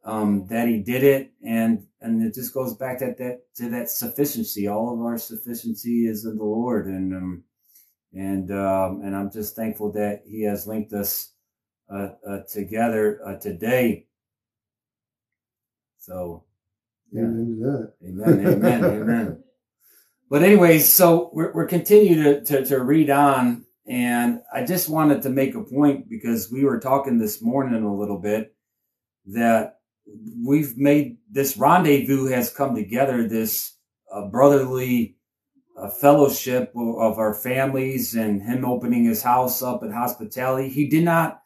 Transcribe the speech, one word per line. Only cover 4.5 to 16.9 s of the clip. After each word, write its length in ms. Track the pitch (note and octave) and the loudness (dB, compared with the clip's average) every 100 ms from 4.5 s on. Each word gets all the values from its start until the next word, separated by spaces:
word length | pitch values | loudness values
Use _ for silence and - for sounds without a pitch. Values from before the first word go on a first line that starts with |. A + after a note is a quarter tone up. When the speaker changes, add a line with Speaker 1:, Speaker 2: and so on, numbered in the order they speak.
| G2+ G2+ | -6 -4
Speaker 1:
All 260 | G#2+ A#2 | -4 -4
of 80 | A#2 | -4
our 160 | A#2 A#2 | -6 -6
sufficiency 920 | - A2 A#2+ A#2 A#2 A2 A#2+ A#2+ A2+ | -10 -14 -12 -10 -8 -8 -4 -2 -2
is 160 | G#2 A2 | -4 -8
in 120 | G#2+ | -6
the 60 | |
Lord. 440 | G#2+ A2 B2 G#2+ F#2 | -4 -4 -2 -4 -4
And, 260 | F#2+ F#2+ | -6 -6
um, 300 | F#2 F#2 F2 _ _ _ _ _ _ _ | -6 -8 -10 _ _ _ _ _ _ _
and, 360 | F#2+ F#2+ G2 F#2 | -10 -6 -6 -4
um, 500 | G2+ G2 F#2+ F#2+ F#2+ | -4 -2 0 -2 -4
and 100 | G2 G2 | -8 -8
I'm 140 | G2+ | -8
just 240 | A2 G#2 - | -8 -10 -8
thankful 340 | A2 G#2+ G#2 | -8 -6 -6
that 300 | G#2 G#2 G#2 - | -4 -4 -6 -12
he 180 | A2 | -6
has 240 | G#2+ G2+ G2 | -4 -4 -8
linked 260 | A2 G#2 | -8 -8
us, 380 | G#3 G3+ - - _ _ _ _ _ _ | -6 -6 -6 -10 _ _ _ _ _ _
uh, 200 | G2+ G2 - G2+ | -10 -10 -12 -12
uh, 120 | G2 - | -12 -10
together, 720 | G#2 F#2+ A2 A#2 A2 G#2+ G2+ G2 | -10 -8 -2 -2 0 0 -2 -12
uh, 100 | G2 | -12
today. 680 | G#2 F2 G#2+ B2+ B2 G2+ _ _ _ _ _ _ _ _ _ _ _ _ _ _ _ _ _ _ _ _ | -10 -6 -2 0 0 -2 _ _ _ _ _ _ _ _ _ _ _ _ _ _ _ _ _ _ _ _
So, 440 | - F#2 F2 E2 _ _ _ _ _ | -16 -10 -10 -10 _ _ _ _ _